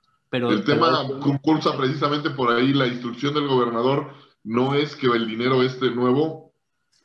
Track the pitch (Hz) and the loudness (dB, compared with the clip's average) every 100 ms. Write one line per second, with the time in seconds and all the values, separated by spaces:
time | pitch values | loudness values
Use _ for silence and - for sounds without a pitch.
0 | _ _ _ 127 120 107 98 151 165 160 | _ _ _ -4 0 0 2 2 2 0
1 | 135 135 143 139 151 151 151 135 131 135 | -2 -4 -2 0 2 2 2 0 -2 0
2 | 147 147 151 135 120 120 131 139 127 123 | -2 -2 -4 -2 0 2 2 2 0 -2
3 | 123 - 143 147 143 131 120 117 127 139 | -8 -6 -4 -2 0 0 0 0 0 0
4 | - - - _ 107 117 131 143 151 - | -2 -12 -20 _ -4 -2 0 0 -2 -2
5 | 131 117 110 113 123 131 127 131 127 113 | 0 2 0 -2 0 2 2 0 -2 0
6 | 123 131 156 151 - _ _ _ _ _ | 2 2 0 -4 -14 _ _ _ _ _